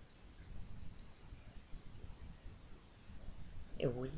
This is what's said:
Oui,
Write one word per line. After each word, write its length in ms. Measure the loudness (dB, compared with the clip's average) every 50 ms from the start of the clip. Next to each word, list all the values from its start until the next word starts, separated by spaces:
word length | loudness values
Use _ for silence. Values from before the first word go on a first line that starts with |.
| -12 -12 -12 -12 -12 -12 -10 -10 -6 -2 0 0 2 2 2 2 2 0 0 -2 -6 -8 -8 -8 -6 -8 -6 -6 -6 -6 -6 -6 -2 0 -2 0 0 -2 -2 -2 -2 -2 -2 -2 -2 -4 -4 -4 -4 -6 -6 -4 -6 -6 -6 -8 -8 -12 -12 -10 -8 -4 -2 0 0 0 0 0 0 0 2 0 0 2 4 8 8 8 8
Oui, 160 | 6 4 4 4